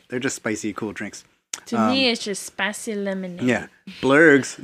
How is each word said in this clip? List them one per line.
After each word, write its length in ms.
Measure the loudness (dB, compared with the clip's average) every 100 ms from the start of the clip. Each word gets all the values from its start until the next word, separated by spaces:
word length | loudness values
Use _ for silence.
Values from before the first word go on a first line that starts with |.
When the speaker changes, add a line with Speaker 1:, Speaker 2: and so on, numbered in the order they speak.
| _
Speaker 1:
they're 120 | -6
just 160 | -4 -4
spicy, 360 | -6 -4 -6
cool 200 | -6 -8
drinks. 300 | -8 -12 -14 -20 _ _ -14 -4
Speaker 2:
To 80 | 0
me, 60 | 2 2 0
Speaker 1:
Um, 40 |
Speaker 2:
it's 100 | -2
just 200 | -4 -8
spicy 520 | -8 -6 -6 -6 -8 -6
lemonade. 460 | -4 -6 -8 -4 0
Speaker 1:
Yeah. 220 | 0 -4 _ -20 -2
Blurgs, 560 | 4 8 8 8 4 -6